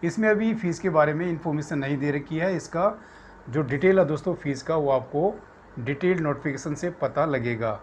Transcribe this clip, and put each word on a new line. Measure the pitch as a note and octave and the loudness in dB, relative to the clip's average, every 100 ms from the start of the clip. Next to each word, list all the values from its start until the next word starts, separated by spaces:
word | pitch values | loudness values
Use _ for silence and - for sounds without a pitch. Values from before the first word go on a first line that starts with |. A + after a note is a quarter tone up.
इसमें | E3+ E3+ A3 | -2 0 4
अभी | G#3+ A3+ A3 | 4 2 0
फ़ीस | F3+ D#3 | -2 -2
के | F#3 | 2
बारे | D#3+ D3 | 4 4
में | D3+ F3+ | 2 -2
इन्फॉर्मेशन | E3 E3 D3+ D3+ D3+ | -2 -2 -4 -2 -4
नहीं | C#3 C#3+ | -2 -2
दे | D3 | 0
रखी | C#3+ D3 D#3+ | -2 -2 -4
है, | F3 F3+ | -2 -2
इसका | - E3 F#3+ A3 - - - - - | -4 0 0 -2 -16 -20 -20 -20 -6
जो | B2+ | -2
डिटेल | C3+ C#3 F#3 F#3+ | -2 2 4 6
है | D#3 | 4
दोस्तों | D3+ - E3+ | 2 -2 -4
फ़ीस | D3 C3+ | -4 -6
का | - D#3+ | -2 0
वो | C#3+ | 2
आपको | C3 A#2+ C#3+ F#3 G#3+ - - - - | 2 0 -2 0 -2 -14 -20 -18 -10
डिटेल्ड | A#2+ C#3+ F3+ F3+ | -6 0 2 2
नोटिफिकेशन | D#3 B2+ D#3 C3 - D3 | 0 -2 -4 -6 -6 -4
से | F3 F3 | -6 -2
पता | C3+ B2+ D#3 | -4 0 0
लगेगा। | C3+ A#2+ A#2 A2+ G#2 | 0 -2 -2 -2 -4